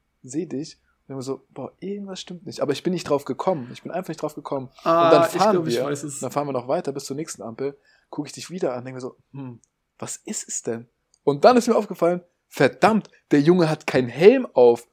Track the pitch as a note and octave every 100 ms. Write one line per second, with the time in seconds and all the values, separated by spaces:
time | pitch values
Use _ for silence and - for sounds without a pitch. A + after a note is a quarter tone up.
0 | _ _ C3+ C#3 F3 C3+ D#3+ - _ _
1 | _ C3+ C3 C3 _ - B2+ _ F#3 G3+
2 | G3 F#3 - F3+ C#3+ B2+ C3+ C3+ - F3+
3 | - C#3+ - B2 - F3 B2 C3 D3+ E3+
4 | F#3 D#3+ D3+ - - C#3 B2+ - E3+ E3
5 | E3+ D#3+ E3 F3 G3+ F#3+ D#3+ A#2+ C3+ C#3+
6 | D3+ - C3 C#3+ D3 C3 A#2+ D#3+ C#3+ -
7 | - C#3 E3 - G2+ A2+ C#3 C#3 _ _
8 | _ - D3 - - F3 F3 B2 B2 C3
9 | B2+ - _ C3+ C3 A#2 _ _ _ _
10 | A2+ - - G#3+ - - - A2+ B2 _
11 | _ _ - C#3+ - B3 A#3+ A3+ G#3+ F3+
12 | E3+ F3+ - _ _ - C3+ - F#3 A3
13 | - _ _ D3 D3 F3+ D#3+ D#3 - C#3+
14 | B2 B2 F#3 C4+ A#3+ - B2 A#2 -